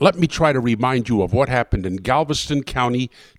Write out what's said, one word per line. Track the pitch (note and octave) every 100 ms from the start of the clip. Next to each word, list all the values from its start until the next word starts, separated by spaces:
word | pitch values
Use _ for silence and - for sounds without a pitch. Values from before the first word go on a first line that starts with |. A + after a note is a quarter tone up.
let | - F3
me | E3
try | - D#3
to | C3
remind | A#2+ A2 B2+ C3 A2+
you | A2
of | F2+
what | A2 C#3
happened | B2 A#2 A2 F#2
in |
Galveston | F#2 F2+ C#3 D3+ C#3+ - C#3+
County, | C3 C3+ B2 B2 B2+ - -